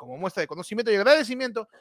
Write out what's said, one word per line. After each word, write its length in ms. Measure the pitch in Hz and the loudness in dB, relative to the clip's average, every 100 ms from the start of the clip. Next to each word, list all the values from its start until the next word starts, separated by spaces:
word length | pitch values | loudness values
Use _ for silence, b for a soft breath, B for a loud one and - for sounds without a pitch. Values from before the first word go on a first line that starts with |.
como 160 | 123 135 | -16 -8
muestra 240 | 185 185 | -8 -6
de 60 | 151 | -6
conocimiento 440 | 156 170 214 226 | -8 -8 -4 0
y 40 | |
agradecimiento 720 | 202 220 302 233 254 262 226 214 b | 2 6 6 4 -4 -6 -6 -10 b